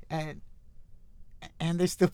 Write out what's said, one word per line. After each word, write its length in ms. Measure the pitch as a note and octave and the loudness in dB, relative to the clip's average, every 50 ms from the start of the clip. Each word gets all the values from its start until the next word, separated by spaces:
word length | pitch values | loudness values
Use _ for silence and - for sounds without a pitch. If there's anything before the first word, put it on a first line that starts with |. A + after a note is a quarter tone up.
| - - | -10 -4
And, 320 | D#3+ D#3+ D#3 D3+ C#3+ - - - - - - - - - - - - - - - - - - - - - - - - - | -4 -4 -4 -4 -6 -10 -12 -16 -18 -18 -20 -20 -18 -18 -18 -16 -18 -18 -18 -18 -18 -18 -16 -16 -16 -16 -16 -14 -6 -2
and 200 | D#3+ E3 E3+ F3 | -2 0 2 4
they 80 | F3+ | 4
still 200 | F3+ - - F#3 | 4 6 6 6
<laughs> 60 | F3+ | 6